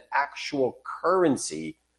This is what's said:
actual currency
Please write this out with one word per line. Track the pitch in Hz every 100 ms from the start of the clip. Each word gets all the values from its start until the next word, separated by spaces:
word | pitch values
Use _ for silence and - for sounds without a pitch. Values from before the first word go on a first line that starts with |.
| -
actual | 143 139 - - 143 127 - - -
currency | 160 190 170 120 - 78 80 - _